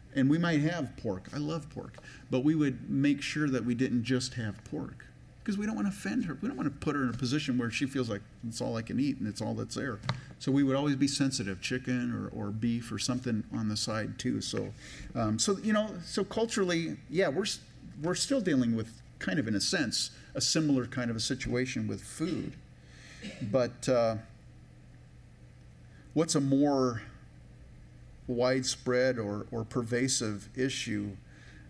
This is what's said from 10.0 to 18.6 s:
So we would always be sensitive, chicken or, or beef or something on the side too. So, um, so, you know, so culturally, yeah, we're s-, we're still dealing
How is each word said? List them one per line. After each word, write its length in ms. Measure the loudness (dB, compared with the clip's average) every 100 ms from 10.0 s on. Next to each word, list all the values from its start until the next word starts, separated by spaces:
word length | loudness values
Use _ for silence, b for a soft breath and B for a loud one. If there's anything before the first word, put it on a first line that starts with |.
| B B B B
So 140 | 2
we 100 | 4
would 140 | 6 4
always 200 | 4 4
be 120 | 4
sensitive, 520 | 4 2 2 -2 -4
chicken 520 | -2 -2 0 0 0
or, 160 | -2 -4
or 220 | -4 -4
beef 420 | 0 0 0 -2
or 60 | -4
something 460 | -2 -2 0 -2 -2
on 160 | -2 0
the 80 | 0
side 420 | -2 -2 -4 -2
too. 220 | -2 -2
So, 300 | -2 -4 -4 -8 B B B
um, 240 | -2 0 2
so, 200 | 2 2
you 140 | 2
know, 240 | 2 2 -4
so 180 | -6 -2
culturally, 760 | -2 0 0 2 2 2 -2 -6 -4
yeah, 200 | 0 2
we're 140 | 2
s-, 180 | -2 -4 -10 -18 -16 -4
we're 120 | -2
still 260 | 0 2 2
dealing 360 | 4 4